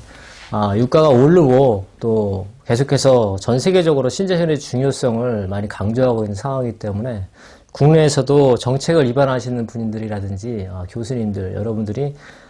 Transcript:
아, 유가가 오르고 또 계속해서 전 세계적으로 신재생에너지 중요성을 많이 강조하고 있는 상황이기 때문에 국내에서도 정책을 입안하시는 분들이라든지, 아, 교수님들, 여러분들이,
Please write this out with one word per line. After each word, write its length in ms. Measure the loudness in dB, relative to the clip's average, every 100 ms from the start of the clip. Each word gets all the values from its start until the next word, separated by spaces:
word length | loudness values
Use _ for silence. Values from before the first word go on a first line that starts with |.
| -10 -20 -20 -20 -8
아, 240 | -4 -2 0
유가가 320 | 2 4 6
오르고 760 | 6 6 6 6 4 4 0 -6 -6
또 480 | -2 0 0 -4 -8 -14
계속해서 760 | -4 -2 2 2 4 4 2 -2
전 180 | -2 0
세계적으로 500 | 2 2 2 2 0
신재생에너지 540 | -2 -2 0 0 -2
중요성을 840 | -4 -2 -2 0 -2 -2 -2 -4 -4
많이 180 | -6 -8
강조하고 560 | -6 -4 0 0 0
있는 140 | -4 -6
상황이기 420 | -6 -6 -6 -8
때문에 480 | -8 -6 -6 -8 -12 _ -20 -20 _
국내에서도 840 | 0 4 6 4 2 2 4 4 2
정책을 520 | 0 -4 0 2 2
입안하시는 580 | 2 0 -2 -4 -6 -6
분들이라든지, 1000 | -6 -6 -6 -6 -6 -6 -8 -8 -8 -8
아, 140 | -10 -10
교수님들, 680 | -10 -6 -4 -4 -4 -6 -6
여러분들이, 580 | -4 -4 -4 -4 -6 -8 -20 -20